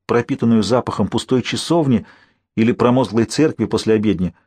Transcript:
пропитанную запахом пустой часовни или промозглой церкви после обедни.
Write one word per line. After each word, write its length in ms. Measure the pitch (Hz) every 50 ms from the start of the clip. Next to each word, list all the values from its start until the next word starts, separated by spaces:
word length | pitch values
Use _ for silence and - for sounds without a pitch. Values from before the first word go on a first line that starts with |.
| _
пропитанную 580 | - - 120 117 - 135 127 - 117 117 113 104
запахом 440 | 90 120 123 - - - - 107 90
пустой 340 | - 113 - - 131 127
часовни 640 | 110 - - 113 - - 160 170 156 139 123 104 95 - - _ _ _ _ _ _ _ _
или 160 | - 113 113
промозглой 540 | - - 113 120 123 131 131 98 101 113 113
церкви 400 | - - - 151 156 - - 113
после 300 | 98 - 107 - 110 110
обедни. 400 | 110 104 107 95 82 90 85 - _ _